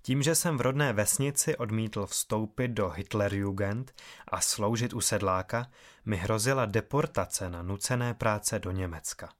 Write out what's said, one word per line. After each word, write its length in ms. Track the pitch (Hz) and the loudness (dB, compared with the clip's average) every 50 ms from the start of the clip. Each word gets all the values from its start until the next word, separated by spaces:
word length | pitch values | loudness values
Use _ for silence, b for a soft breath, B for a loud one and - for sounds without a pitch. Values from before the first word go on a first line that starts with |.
Tím, 220 | _ - 131 139 135 | _ 0 2 2 4
že 120 | 156 165 | 4 2
jsem 220 | - - 175 156 | 4 2 2 0
v 40 | 135 | 2
rodné 320 | 123 127 131 143 151 135 110 | 2 2 2 4 2 2 2
vesnici 640 | 101 104 - - - 135 143 143 - - 160 151 | 2 2 2 2 2 0 0 2 2 2 2 0
odmítl 480 | - 120 107 107 110 110 110 - 110 98 | 0 -2 -2 0 0 0 -2 -2 -4 -4
vstoupit 640 | 92 - - - _ 110 107 110 104 - - 127 | -2 -2 -4 -2 _ 0 0 0 -2 -2 -2 -2
do 220 | 127 117 107 101 90 | -2 0 0 0 0
Hitlerjugend 1040 | 87 95 98 - - 107 101 101 98 101 98 101 98 98 101 98 104 120 131 - B B B B B B B | -2 -6 -8 -2 0 2 2 2 2 0 0 0 0 0 0 0 0 -4 -6 -8 B B B B B B B
a 140 | - - - | -6 -2 0
sloužit 520 | - - - - 104 104 117 110 120 120 - | 0 0 0 2 2 2 2 2 0 -2 -2
u 80 | 120 | -2
sedláka, 720 | - - 113 101 98 95 92 92 92 - - 117 123 B B B B B B B B | 0 0 2 2 2 2 2 2 0 -2 -4 -4 -4 B B B B B B B B
mi 120 | 107 104 | -2 -2
hrozila 480 | 87 90 101 110 110 104 127 135 135 120 | -2 0 0 0 2 4 2 4 2 2
deportace 840 | 107 101 113 104 - - 143 156 156 - - 92 - - - 98 90 | 2 0 -2 -2 2 0 0 0 2 0 -2 -2 0 -2 -4 -4 -4
na 120 | 87 85 | -6 -6
nucené 520 | 87 90 98 101 - - 131 123 120 120 113 | -4 -4 -4 -2 -2 -2 0 0 0 -2 -2
práce 460 | - - 113 107 104 - - - 104 | 0 0 0 0 2 -2 -2 -2 -2
do 120 | - 92 | -2 -2
Německa. 640 | 92 95 92 87 80 78 - - - - 87 82 - | -4 -2 -4 -4 -6 -8 -8 -10 -10 -10 -14 -16 -18